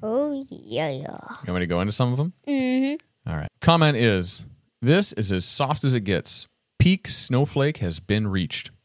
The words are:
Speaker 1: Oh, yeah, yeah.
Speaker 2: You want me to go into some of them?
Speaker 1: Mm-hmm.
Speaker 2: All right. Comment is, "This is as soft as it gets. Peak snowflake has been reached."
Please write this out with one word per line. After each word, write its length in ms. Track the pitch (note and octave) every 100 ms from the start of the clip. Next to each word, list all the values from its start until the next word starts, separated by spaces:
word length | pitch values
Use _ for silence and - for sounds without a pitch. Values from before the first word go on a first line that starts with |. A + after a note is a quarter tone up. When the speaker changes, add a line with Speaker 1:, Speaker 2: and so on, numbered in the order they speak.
Speaker 1:
Oh, 420 | G#3+ A#3+ D4 C#4 C4+
yeah, 400 | - - A2+ D#3
yeah. 280 | C3 C#3+ - - A#3+ -
Speaker 2:
You 80 |
want 20 | F2+
me 40 |
to 40 | F2
go 160 | F2
into 100 | G2
some 180 | G#2 B2
of 60 | B2+
them? 160 | D#3+ - -
Speaker 1:
Mm-hmm. 480 | C#4 B3+ B3+ C4+ D4+ - _ -
Speaker 2:
All 60 | D#3
right. 120 | - _
Comment 380 | - E3 D#3 B2+
is, 480 | A#2 F#2+ F2+ - - - _ _
"This 300 | A#2+ E3+ G3+
is 200 | - G2+
as 100 | F#2+
soft 400 | - - C3+ D3+
as 100 | C#3
it 80 | B2+ G2
gets. 420 | F2+ - - - _ _ _
Peak 300 | F3+ F#3+ -
snowflake 680 | - - B2+ C#3+ - C#3 D3+
has 200 | F2+ E2
been 300 | - G#2 G#2+
reached." 420 | F#2+ E2+ - - _